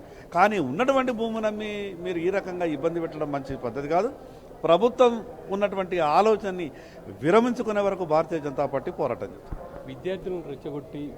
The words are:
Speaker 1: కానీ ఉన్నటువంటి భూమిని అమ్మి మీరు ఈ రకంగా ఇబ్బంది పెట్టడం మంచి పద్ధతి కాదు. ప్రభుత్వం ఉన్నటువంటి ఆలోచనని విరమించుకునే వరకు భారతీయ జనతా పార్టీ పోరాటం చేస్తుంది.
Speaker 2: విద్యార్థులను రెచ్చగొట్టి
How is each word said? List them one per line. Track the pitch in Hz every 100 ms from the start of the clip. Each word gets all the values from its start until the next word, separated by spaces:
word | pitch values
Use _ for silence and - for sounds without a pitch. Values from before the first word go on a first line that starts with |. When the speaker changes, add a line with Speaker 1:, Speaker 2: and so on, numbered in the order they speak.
| - - -
Speaker 1:
కానీ | 170 208 208
ఉన్నటువంటి | 131 160 254 269 262
భూమిని | 220 226 226 220
అమ్మి | 214 214 208 202 170
మీరు | 180 170
ఈ | 175
రకంగా | 196 185 180 175
ఇబ్బంది | 143 160 170
పెట్టడం | 160 151 147
మంచి | 139 139 127
పద్ధతి | 120 127 143
కాదు. | 170 240 - - - - -
ప్రభుత్వం | - 175 240 247 247 233 - - -
ఉన్నటువంటి | 196 202 196 185 180
ఆలోచనని | 151 165 220 208 208 180 151 - - - - 98
విరమించుకునే | 143 214 240 240 220 208
వరకు | 196 190
భారతీయ | 170 151 160 165
జనతా | 147 139 139
పార్టీ | 139 175
పోరాటం | 175 139 113 101
చేస్తుంది. | - - - - - 135
Speaker 2:
విద్యార్థులను | 131 180 185 185 175 147
రెచ్చగొట్టి | 135 156 143 139 147 143